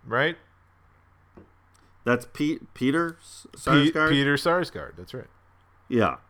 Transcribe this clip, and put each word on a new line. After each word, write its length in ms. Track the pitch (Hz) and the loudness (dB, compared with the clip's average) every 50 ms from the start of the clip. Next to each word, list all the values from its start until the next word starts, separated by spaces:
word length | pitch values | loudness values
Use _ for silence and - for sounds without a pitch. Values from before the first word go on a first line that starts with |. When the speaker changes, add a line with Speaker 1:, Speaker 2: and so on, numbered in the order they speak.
| _ 123 | _ -2
Speaker 1:
right? 260 | 110 123 143 160 170 - _ _ _ _ _ _ _ _ _ _ _ _ _ _ _ _ _ _ _ - - _ _ _ _ _ _ _ _ _ _ _ _ | -2 0 0 0 -2 -6 _ _ _ _ _ _ _ _ _ _ _ _ _ _ _ _ _ _ _ -20 -20 _ _ _ _ _ _ _ _ _ _ _ _
Speaker 2:
That's 220 | 120 123 120 120 - - | 0 0 0 0 -10 -6
Pete, 400 | - 147 151 160 - - - - | -4 -2 -2 -2 -4 -8 -18 -8
Peter 440 | - 123 131 139 165 170 165 165 - | -2 -2 0 0 0 -2 -2 -6 -12
S-, 260 | - - - - - - - - - | -20 -20 -20 -20 -20 -20 -20 -10 -2
Speaker 1:
Pe-, 260 | - 135 147 143 151 | 4 4 6 4 4
Speaker 2:
Sarsgaard? 180 | 165 156 156 156 | 2 2 2 2
Speaker 1:
Peter 260 | 151 139 139 139 143 | 2 2 2 2 0
Sarsgaard. 600 | 139 - 175 165 180 175 - - - 73 - - 82 | 0 2 0 0 0 -2 -4 -8 -14 -14 -14 -16 -18
That's 160 | 90 - - | -18 -14 -14
right. 140 | 127 113 - _ _ _ _ _ _ _ _ _ _ _ _ | -16 -16 -16 _ _ _ _ _ _ _ _ _ _ _ _
Speaker 2:
Yeah. 300 | 135 117 107 87 65 67 - _ | 0 2 2 2 0 -4 -12 _